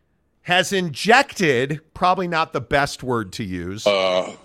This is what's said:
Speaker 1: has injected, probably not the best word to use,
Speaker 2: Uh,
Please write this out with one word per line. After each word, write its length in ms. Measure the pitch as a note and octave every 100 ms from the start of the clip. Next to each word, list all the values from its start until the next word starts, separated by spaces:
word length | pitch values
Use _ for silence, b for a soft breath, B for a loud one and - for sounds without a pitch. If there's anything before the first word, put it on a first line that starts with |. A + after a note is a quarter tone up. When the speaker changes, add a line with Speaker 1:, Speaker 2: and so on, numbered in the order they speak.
| _ _ _ _
Speaker 1:
has 300 | - F3+ F#3
injected, 1080 | G3 F3+ C3+ F#3+ A#3+ C#4 - F3 B2 C#3 D3+ -
probably 340 | - F#3 F#3 F3+
not 260 | E3 D#3+
the 80 | D#3
best 420 | A#2 D3 C#3 -
word 300 | B2+ A#2+ G2+
to 100 | -
use, 420 | A2 F2+ F2 G2+ G#2
Speaker 2:
Uh, 460 | G2 F#2+ F#2 F2+ -